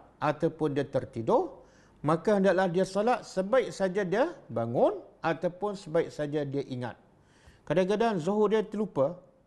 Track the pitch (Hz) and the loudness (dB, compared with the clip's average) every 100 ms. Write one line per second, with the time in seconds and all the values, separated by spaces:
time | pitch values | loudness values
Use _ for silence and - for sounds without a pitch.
0 | - - 147 147 160 160 156 139 135 131 | -20 -4 -2 0 -2 0 -2 0 -2 -2
1 | 127 113 120 240 349 - - - - - | -4 -6 2 2 2 -8 -20 -20 -20 -6
2 | 147 165 220 202 190 180 190 170 185 196 | 0 0 2 4 4 4 2 2 0 0
3 | 220 240 - 190 190 262 185 - 190 185 | 0 0 -2 -4 0 2 0 -2 -2 0
4 | 185 202 320 339 - 117 117 131 285 403 | 0 0 0 -2 -6 -4 0 2 2 0
5 | - - 160 151 175 175 208 196 156 165 | -12 -6 -4 -2 -4 -4 -6 -6 -2 0
6 | 139 - 147 151 139 139 135 127 120 - | 0 -4 -4 -4 -2 -4 -6 -6 -8 -10
7 | _ _ _ _ - - - 151 185 208 | _ _ _ _ -20 -16 -2 0 2 2
8 | 226 196 156 214 208 220 208 208 214 147 | 2 0 0 2 4 2 0 -4 -4 0
9 | 135 175 - _ | 0 -2 -16 _